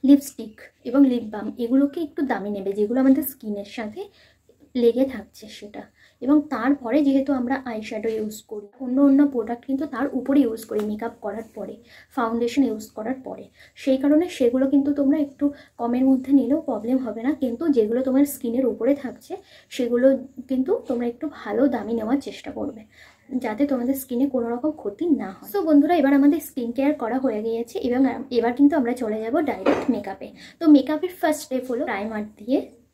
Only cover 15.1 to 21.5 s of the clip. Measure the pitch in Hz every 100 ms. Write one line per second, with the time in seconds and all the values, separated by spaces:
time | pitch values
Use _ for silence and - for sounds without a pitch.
15.1 | 311 285 - 285 285 - _ 240 247 262
16.1 | 262 262 277 233 302 - 220 220 262 226
17.1 | 214 240 302 247 233 330 262 214 233 262
18.1 | 254 285 - 233 240 254 208 233 277 254
19.1 | - - 381 _ - _ - 240 240 262
20.1 | 262 - - - 262 262 453 - 240 240
21.1 | 240 320 - -